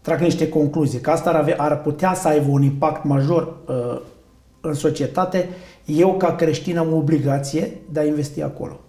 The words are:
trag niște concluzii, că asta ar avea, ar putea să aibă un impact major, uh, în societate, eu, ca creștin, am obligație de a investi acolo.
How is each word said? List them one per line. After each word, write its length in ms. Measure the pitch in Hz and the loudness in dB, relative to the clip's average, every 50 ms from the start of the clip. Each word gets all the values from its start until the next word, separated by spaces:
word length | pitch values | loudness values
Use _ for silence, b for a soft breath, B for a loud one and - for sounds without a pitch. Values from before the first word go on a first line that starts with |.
trag 180 | _ - 165 143 | _ -2 0 2
niște 300 | 175 170 - - 160 156 | 2 0 2 2 -2 0
concluzii, 500 | - 156 147 143 - 165 147 127 113 120 | 2 2 0 2 2 0 0 0 -2 -2
că 120 | - 151 | 0 0
asta 180 | 160 160 - 175 | 0 2 2 2
ar 60 | 165 | 2
avea, 200 | 156 143 151 170 | 2 2 2 0
ar 240 | - 143 151 147 143 | 0 0 0 0 0
putea 320 | - 151 147 - 185 185 180 | -2 -4 -2 0 0 0 0
să 140 | 180 - | 0 0
aibă 240 | 160 151 151 143 139 | 2 2 4 2 2
un 100 | 139 139 | 4 4
impact 420 | 139 139 139 139 160 156 151 - - | 4 2 2 2 -2 -2 -2 -2 -2
major, 540 | 147 139 135 135 151 175 160 - - - - - | 0 2 2 2 2 2 2 0 -2 -10 -14 -8
uh, 340 | - 131 123 120 120 127 - - - - - _ _ _ _ _ _ _ _ | -6 -4 -4 -4 -4 -6 -8 -10 -16 -20 -20 _ _ _ _ _ _ _ _
în 120 | - 156 147 | -6 -6 -4
societate, 760 | 139 - 156 - - 143 123 - 180 185 180 - 185 175 180 B B B B B B B | 0 0 0 0 0 -4 -2 0 -2 -2 0 0 -2 -2 -2 B B B B B B B
eu, 280 | - 151 160 175 190 185 | -2 2 4 4 4 4
ca 220 | 190 180 165 143 | 2 0 0 2
creștin, 420 | - 170 156 143 - - 185 170 | 2 0 0 0 -2 -4 -4 -2
am 160 | 170 165 160 160 | 0 0 2 0
obligație 800 | 160 143 143 160 143 131 139 135 143 139 - - 156 202 - - - - - | 0 2 2 2 2 2 0 0 0 -2 -2 -2 -2 -2 -4 -8 -12 -14 -6
de 80 | 147 151 | -4 -2
a 60 | 151 | 0
investi 360 | 151 151 147 143 - - 165 | 0 0 -2 -4 -6 -6 -6
acolo. 380 | 147 139 - - - - 139 - - | -6 -6 -6 -8 -12 -12 -12 -16 -20